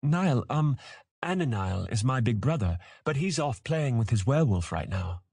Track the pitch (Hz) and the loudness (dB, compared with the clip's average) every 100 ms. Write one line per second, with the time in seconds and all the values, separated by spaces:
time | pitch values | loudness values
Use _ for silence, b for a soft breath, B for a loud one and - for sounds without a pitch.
0 | 143 170 185 127 - 143 151 135 B B | 2 2 2 2 0 0 2 0 B B
1 | B _ 165 185 165 113 95 92 92 117 | B _ -4 0 0 0 -2 -2 -2 -2
2 | 117 131 113 113 104 160 98 85 B B | 0 0 0 0 0 0 0 -2 B B
3 | - 135 185 151 143 127 - 160 147 120 | -4 -2 -2 0 -2 -4 -4 -2 0 0
4 | 110 110 92 143 156 92 82 82 - 95 | 2 0 2 4 4 2 0 -4 -4 -4
5 | 90 90 _ | -4 -8 _